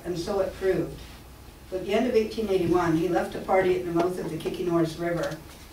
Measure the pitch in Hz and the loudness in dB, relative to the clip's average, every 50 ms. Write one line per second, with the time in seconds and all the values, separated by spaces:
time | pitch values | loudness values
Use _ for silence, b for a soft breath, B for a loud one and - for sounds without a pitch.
0 | - 175 175 165 170 208 208 - - - - - 190 190 180 160 139 - - B | -6 -6 -4 -4 -4 -2 0 0 0 0 -2 0 0 2 2 2 0 -2 -6 B
1 | B B B B B - - - - - - - - - 185 185 185 185 202 226 | B B B B B -20 -20 -20 -20 -20 -20 -20 -12 -8 -6 -6 -2 0 0 2
2 | 254 240 214 220 214 214 - 226 220 196 190 180 170 165 170 180 175 165 156 165 | 2 4 4 2 2 2 -2 -4 -2 0 2 2 4 4 4 4 4 4 4 2
3 | 165 180 170 185 214 - - - - - 196 190 185 185 180 180 180 170 165 170 | 2 2 2 0 0 -2 -4 -8 0 2 4 4 4 4 2 2 0 0 0 2
4 | 175 180 180 - - 160 156 156 - 185 - - 180 175 170 170 160 151 - 165 | 2 0 0 -4 -4 -6 -6 -4 -4 -4 -4 -2 -2 2 2 2 2 2 0 -4
5 | 170 170 170 165 - - 156 - - B B B B B | -4 -2 -2 -2 -2 -4 -6 -8 -10 B B B B B